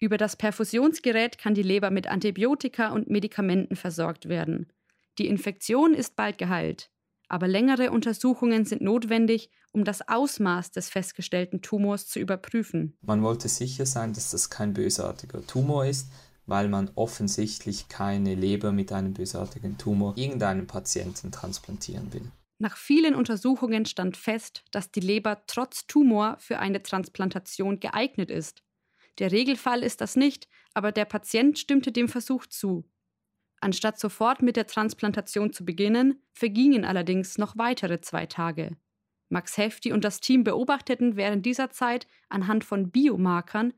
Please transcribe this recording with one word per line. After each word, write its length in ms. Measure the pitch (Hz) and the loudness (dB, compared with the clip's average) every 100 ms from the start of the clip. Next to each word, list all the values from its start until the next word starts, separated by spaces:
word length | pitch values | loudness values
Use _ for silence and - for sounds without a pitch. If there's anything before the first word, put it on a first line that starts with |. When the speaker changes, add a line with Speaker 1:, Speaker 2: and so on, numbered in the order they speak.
Speaker 1:
Über 180 | 214 208 | 0 2
das 160 | 214 | 0
Perfusionsgerät 1040 | - 214 202 214 233 294 320 247 226 240 - | 0 -2 -2 0 2 4 4 2 2 0 0
kann 160 | 214 | 0
die 80 | 208 | 2
Leber 300 | 190 196 196 | 4 2 2
mit 160 | 190 185 | 0 0
Antibiotika 800 | 190 208 190 233 285 - - 220 | 0 0 2 2 2 -2 -2 -2
und 200 | 214 - | 0 0
Medikamenten 680 | 208 208 - 196 180 - 175 | 0 -2 0 2 2 0 -4
versorgt 520 | 185 160 165 165 165 | -6 -4 -4 -4 -4
werden. 440 | 170 160 165 170 _ _ _ _ - | -2 -2 -4 -6 _ _ _ _ -4
Die 100 | 208 | -2
Infektion 640 | 202 208 196 - 240 330 | 0 -2 -6 0 4 6
ist 220 | 311 240 - | 4 0 -2
bald 200 | 214 - | -4 -2
geheilt. 540 | 180 180 160 - - _ _ _ - | -2 0 -2 -4 -12 _ _ _ -8
Aber 200 | 180 185 | -2 2
längere 420 | 190 254 262 254 | 4 4 4 2
Untersuchungen 760 | 233 220 220 254 247 240 220 | 2 0 2 2 2 4 4
sind 180 | 214 - | 2 0
notwendig, 680 | 190 233 226 226 226 226 - _ _ | 2 2 2 4 4 2 -2 _ _
um 120 | 214 | 0
das 240 | 202 196 - | 0 -2 -2
Ausmaß 640 | 226 277 - 196 180 175 | 0 0 0 0 0 -4
des 180 | - - | -8 -6
festgestellten 720 | 190 185 - 180 180 180 185 | -4 -6 -8 -4 -2 -2 -6
Tumors 460 | - 208 202 202 - | -4 0 0 -2 -6
zu 120 | - | -6
überprüfen. 800 | 185 185 - 233 208 165 156 - | -4 -4 -4 -4 -2 -2 -4 -6
Speaker 2:
Man 200 | - 107 | 0 2
wollte 260 | 110 117 110 | 2 0 -2
sicher 360 | - 127 - | -4 -4 -4
sein, 280 | 131 123 113 | -4 -2 -4
dass 180 | 110 - | -6 -4
das 180 | - - | -4 -4
kein 260 | - 104 | -2 -2
bösartiger 720 | 101 104 - - - - - - | 0 0 -2 -4 -8 -12 -14 -6
Tumor 400 | 127 139 147 135 | -2 0 2 0
ist, 240 | 135 - - - _ - | -2 -6 -16 -20 _ -2
weil 220 | 98 101 | 0 2
man 220 | 101 98 | 0 -2
offensichtlich 920 | - 113 - 104 104 107 - - 98 - | -2 -2 -2 -2 -2 -4 -4 -8 -8 -8
keine 480 | - 98 98 98 95 | -4 -2 0 0 2
Leber 340 | 92 101 104 | 2 2 2
mit 220 | 101 95 | 0 0
einem 200 | 98 95 | -2 -2
bösartigen 640 | 95 92 90 98 - 107 - | -4 -6 -6 -8 -8 -8 -6
Tumor 400 | - 101 101 104 | 0 2 0 0
irgendeinem 520 | 135 127 101 95 90 | -4 0 0 0 -4
Patienten 640 | 95 - 92 90 92 95 | -8 -4 -4 -6 -8 -12
transplantieren 800 | - - - - - - - - | -12 -10 -10 -10 -12 -10 -10 -10
will. 180 | 131 127 - _ - | -10 -14 -18 _ -6
Speaker 1:
Nach 180 | 214 - | -6 -4
vielen 380 | - 294 320 269 | 2 4 6 4
Untersuchungen 680 | 233 214 254 262 247 220 | 0 0 0 0 0 0
stand 320 | 220 - 185 185 | -2 -2 -4 -4
fest, 460 | - 220 - - _ | -4 -4 -6 -18 _
dass 220 | 202 185 | -8 -6
die 80 | - | -4
Leber 420 | 185 214 214 208 - | 0 0 0 -4 -6
trotz 400 | - 254 - - | -6 -6 -8 0
Tumor 500 | 302 277 208 214 - | 6 6 6 2 -2
für 200 | - - | -6 -4
eine 220 | 196 196 | -2 -2
Transplantation 1000 | - 190 180 - 190 185 - - 196 196 | -4 -6 -4 -4 -4 -4 -8 -4 -4 -4
geeignet 500 | - 208 269 240 180 | -4 -2 -2 -2 -4
ist. 320 | 165 160 - _ _ _ _ _ - | -4 -8 -14 _ _ _ _ _ -4
Der 140 | 190 | 0
Regelfall 500 | 202 254 254 254 240 | 2 2 0 0 0
ist 180 | 240 - | -2 -4
das 140 | 214 | -2
nicht, 340 | 254 277 - - _ _ | 2 2 2 -10 _ _
aber 200 | - 208 | -4 -2
der 120 | 214 | 0
Patient 540 | 208 208 - 220 277 294 | -2 -4 -2 4 4 4
stimmte 320 | - 277 262 | 2 2 2
dem 180 | 240 240 | 0 0
Versuch 380 | 247 - 262 - | -2 -4 -4 -6
zu. 420 | - 196 175 - _ _ _ _ _ _ - | -6 -2 -2 -6 _ _ _ _ _ _ -6
Anstatt 380 | 196 180 220 214 | -2 0 -2 -2
sofort 440 | 208 - 226 262 | -4 0 2 4
mit 140 | 247 233 | 2 2
der 100 | 214 | 0
Transplantation 840 | - 214 - 208 208 196 208 208 | 0 -2 0 -2 -2 -2 -2 -2
zu 120 | - | -4
beginnen, 580 | 175 170 208 226 262 269 _ | -6 0 2 4 4 2 _
vergingen 520 | - 233 208 269 254 | -4 -2 4 6 6
allerdings 540 | - 185 170 185 185 - | 4 0 2 0 0 -4
noch 180 | 208 220 | -4 -2
weitere 420 | 233 247 180 170 | -2 0 -2 -2
zwei 260 | - 170 165 | -4 -6 -6
Tage. 500 | - 170 160 160 165 _ _ _ _ - | -4 -4 -4 -8 -10 _ _ _ _ -6
Max 280 | 180 - - | -6 -4 -2
Hefti 360 | 214 - 233 | -2 -2 -2
und 120 | 214 | 0
das 160 | 208 - | 0 -2
Team 240 | - 262 | 2 4
beobachteten 720 | 226 - 254 277 - 240 247 202 | 4 2 0 0 0 0 0 2
während 280 | 202 202 | 0 0
dieser 260 | 240 254 262 | 0 -2 -4
Zeit 360 | - 247 240 - _ - | -2 -2 -2 -6 _ -8
anhand 360 | 202 185 220 | -4 0 0
von 260 | - 202 185 | 0 -2 0
Biomarkern, 840 | 247 294 185 180 175 - 214 240 | 4 4 4 2 2 -2 -2 -2